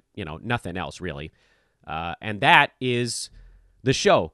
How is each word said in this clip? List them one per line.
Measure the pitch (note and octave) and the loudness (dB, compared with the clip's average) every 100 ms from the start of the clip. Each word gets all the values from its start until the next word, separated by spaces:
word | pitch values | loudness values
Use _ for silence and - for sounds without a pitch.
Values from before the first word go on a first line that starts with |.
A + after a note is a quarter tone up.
| _ | _
you | - E2+ | -12 -10
know, | D#2 | -10
nothing | A#2 A#2+ - F2+ | -6 -4 -4 -6
else, | D2 - | -6 -8
really. | F2 C#2+ D#2 _ _ _ _ _ - | -8 -8 -12 _ _ _ _ _ -10
Uh, | D#2 E2+ - | -6 -6 -8
and | G#2+ G#2 | -8 0
that | C3+ E3 C#3+ - | 6 6 6 0
is | B2+ A#2+ A#2+ - - - - - _ _ | -4 -2 -2 -6 -12 -16 -20 -20 _ _
the | A#2+ | -2
show, | C3+ G3+ D#3 E2 | 0 4 4 2